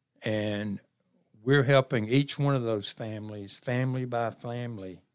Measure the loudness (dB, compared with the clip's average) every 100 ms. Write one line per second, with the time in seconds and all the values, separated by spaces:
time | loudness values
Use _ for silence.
0 | _ _ -4 -2 0 -2 -4 -6 _ _
1 | _ _ _ _ 2 4 6 6 6 0
2 | 2 2 2 0 2 2 2 -2 -2 -8
3 | -8 -8 -8 -10 -12 -10 -4 0 0 -2
4 | -2 -2 -4 -6 -8 -6 -6 -8 -10 -14
5 | _